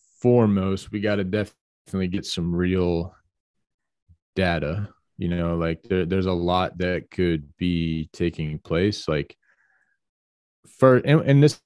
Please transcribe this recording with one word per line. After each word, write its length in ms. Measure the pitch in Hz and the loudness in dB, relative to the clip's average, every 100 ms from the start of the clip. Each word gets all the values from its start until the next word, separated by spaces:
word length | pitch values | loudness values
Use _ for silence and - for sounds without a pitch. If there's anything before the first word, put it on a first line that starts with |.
| _ _ | _ _
foremost, 720 | 123 123 110 98 95 95 - | 2 4 4 2 0 -4 -6
we 80 | 107 | -6
gotta 240 | 107 101 | -2 -2
definitely 840 | 92 104 101 _ _ _ _ 95 92 | -2 -4 -4 _ _ _ _ -4 -4
get 180 | 92 - | -4 -6
some 260 | - 85 | -6 -4
real 640 | 87 90 92 87 85 87 - _ _ _ _ _ _ _ _ _ _ _ - | -2 0 0 0 -2 -4 -12 _ _ _ _ _ _ _ _ _ _ _ -2
data, 540 | 90 85 73 95 104 _ _ - | -2 0 -4 -6 -8 _ _ -8
you 120 | 87 | -6
know, 260 | 87 85 85 | -2 -2 -2
like, 260 | 82 82 | -4 -6
there, 220 | - 92 87 | -4 -4 -2
there's 200 | 95 92 | -2 -2
a 80 | |
lot 440 | 90 87 90 90 87 | -2 0 -2 -2 -4
that 300 | 90 87 - | -4 -4 -8
could 460 | - 90 80 71 - | -4 -2 -2 -6 -6
be 520 | 90 85 82 80 78 | -4 -2 -2 -4 -8
taking 480 | - 87 - 78 76 | -4 -6 -4 -8 -8
place. 480 | - 82 98 101 - | -6 -2 -2 -2 -4
Like, 280 | 76 73 - _ _ _ _ _ _ _ _ _ _ _ _ _ - | -4 -4 -12 _ _ _ _ _ _ _ _ _ _ _ _ _ 4
for, 200 | 131 127 | 6 6
and, 240 | - 151 | 4 2
and 200 | - 139 | 4 6
this 200 | 147 - | 6 2